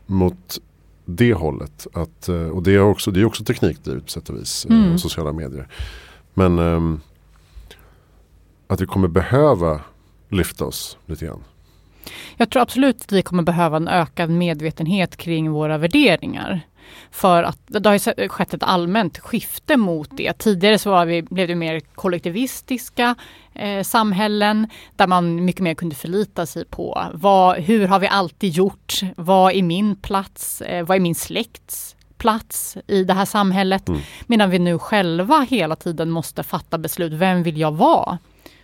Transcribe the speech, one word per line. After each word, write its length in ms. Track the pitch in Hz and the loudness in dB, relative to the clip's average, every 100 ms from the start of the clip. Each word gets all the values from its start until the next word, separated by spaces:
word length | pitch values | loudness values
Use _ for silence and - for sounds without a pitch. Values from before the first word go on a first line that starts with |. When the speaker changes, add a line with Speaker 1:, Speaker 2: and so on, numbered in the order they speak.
| - | -4
Speaker 1:
mot 520 | 95 90 - - - _ _ _ _ | 0 0 -2 -14 -16 _ _ _ _
det 300 | - 85 120 | -8 2 2
hållet. 520 | 95 80 65 73 - - | 2 -2 -4 -10 -14 -12
Att, 360 | 87 80 - - | -8 -8 -8 -6
eh, 80 | 87 82 | -4 -4
och 160 | 87 | -2
det 120 | 87 | 4
är 60 | 98 | 6
också, 300 | 101 95 - | 6 4 0
det 100 | 95 | 2
är 40 | |
också 200 | 110 - | 2 0
teknikdrivet 600 | 107 123 92 73 - 64 | -4 0 0 -2 -8 -10
på 60 | - | -10
sätt 180 | 82 - | -14 -12
och 80 | - | -12
vis, 300 | - - - | -10 -6 2
eh, 60 | 226 | 4
Speaker 2:
Mm. 220 | 190 175 | 4 2
Speaker 1:
sociala 340 | 180 - 76 | -2 -4 -4
medier. 360 | 78 69 67 67 - - - - - _ | -4 -8 -10 -14 -12 -12 -12 -20 -20 _
Men, 240 | - 92 87 | 2 4 4
ehm, 420 | 85 82 82 78 - _ _ _ _ - - - _ _ _ _ _ _ _ _ - | 2 2 0 -4 -8 _ _ _ _ -20 -20 -20 _ _ _ _ _ _ _ _ -6
att 140 | 92 | -4
vi 60 | 92 | -2
kommer 220 | 98 92 | 0 2
behöva 720 | 90 90 131 151 104 82 76 - _ _ _ - | 2 2 4 4 4 0 -2 -6 _ _ _ -4
lyfta 360 | 98 82 - | -2 -2 -4
oss 340 | 69 - - - - | -8 -8 -12 -16 -12
lite 180 | 78 80 | -10 -10
grann. 180 | - - _ _ _ _ _ - - - - | -12 -18 _ _ _ _ _ -20 -18 -10 -4
Speaker 2:
Jag 140 | 247 | 0
tror 120 | 262 | 0
absolut 380 | 233 240 277 233 | 0 2 2 0
att 100 | - | -2
vi 100 | 196 | -2
kommer 200 | - 180 | 0 -2
behöva 340 | 165 170 170 156 | 0 0 0 0
en 120 | 165 | 0
ökad 420 | 180 160 - 170 | 0 0 -2 0
medvetenhet 840 | 170 175 151 156 - 160 196 170 - | 0 0 -2 -6 -4 -2 0 -2 -4
kring 340 | 170 160 156 | -6 -2 -2
våra 280 | 151 151 156 | -2 -2 -2
värderingar. 840 | 165 294 269 160 - - - 180 - _ - - - | 0 4 4 2 -2 -8 -6 -6 -8 _ -20 -20 -20
För 320 | - 190 175 | 0 4 4
att 160 | 170 - - | 2 -6 -6
det 200 | 202 208 | 0 4
har 40 | |
ju 60 | 202 | 4
se-, 300 | - - 196 | 2 -4 -4
skett 260 | - 185 | -4 -4
ett 80 | 170 | -2
allmänt 560 | - 185 175 214 185 - | 0 0 0 0 -2 -6
skifte 580 | - 226 - - - 285 | -8 -6 -6 -8 0 2
mot 320 | 196 160 147 - | 2 -2 -6 -6
det. 160 | - | -6
Tidigare 460 | - 220 190 202 208 | -2 0 2 4 4
så 120 | 208 | 4
var 160 | 185 170 | 2 4
vi, 160 | 170 | 0
blev 260 | 160 180 170 | -2 -2 -2
det 60 | |
mer 260 | 175 165 160 - | -2 -4 -6 -8
kollektivistiska, 1200 | - 190 175 175 185 254 - - 254 - - 240 240 - - _ | -6 -4 -2 -4 -4 -4 -6 -8 -8 -6 -2 -2 -2 -10 -20 _
eh, 280 | - 202 196 | -10 -6 -4
samhällen 840 | 190 233 220 185 214 208 208 214 214 - - - | 0 0 2 0 0 2 0 0 -2 -6 -8 0
där 100 | 190 | 4
man 380 | 185 170 170 | 4 2 0
mycket 180 | 180 175 | 0 0
mer 120 | 180 | -2
kunde 200 | 160 170 | -2 -6
förlita 520 | 143 160 190 202 - 165 | -8 -6 -4 -4 -6 -8
sig 180 | 254 | -8
på 380 | - - 175 - 170 | -12 -10 -8 -6 -8
vad, 420 | 165 196 190 185 180 | 0 4 6 6 4
hur 280 | 151 226 190 | 2 2 4
har 120 | 190 | 2
vi 80 | 196 | 2
alltid 440 | 196 180 - 196 | 0 -2 -2 -2
gjort? 480 | 160 196 - - - 185 180 | 2 0 -2 -8 -6 -6 -6
Vad 360 | 170 190 185 | 2 6 6
är 100 | 185 | 4
min 340 | 175 175 208 196 | 0 0 0 -2
plats? 640 | - 196 190 - - - | -4 -4 -4 -12 -12 -10
Eh, 240 | - 180 170 | -6 -6 0
vad 100 | 190 | 2
är 40 | |
min 140 | 175 | 2
släkts 840 | 160 - 180 233 - - - - - _ - | -2 -6 -6 -6 -12 -16 -14 -14 -18 _ -4
plats 580 | 226 220 - - - - - | -2 -2 -4 -10 -10 -12 -2
i 180 | 196 | 0
det 100 | 185 | 2
här 100 | 185 | 0
samhället? 640 | 196 214 196 185 185 190 - | 0 2 2 2 0 -2 -2
Speaker 1:
Mm. 120 | 156 143 - - | -4 -6 -12 0
Speaker 2:
Medan 240 | 233 196 | 2 4
vi 80 | 180 | 2
nu 200 | 175 170 | 0 -2
själva 680 | - 214 180 165 196 311 254 | 0 0 2 0 2 2 2
hela 260 | 247 156 160 | 0 -2 -4
tiden 340 | 175 160 165 | -6 -4 -2
måste 320 | 165 - - | -4 -6 -10
fatta 360 | - 254 - 170 | -6 -8 -6 -6
beslut. 340 | 160 - 170 | -6 -4 -4
Vem 300 | 156 185 180 | 0 2 2
vill 160 | 170 151 | 0 -2
jag 140 | 156 | -2
vara? 460 | 151 277 330 - 175 _ _ - _ | 2 4 4 0 -8 _ _ -20 _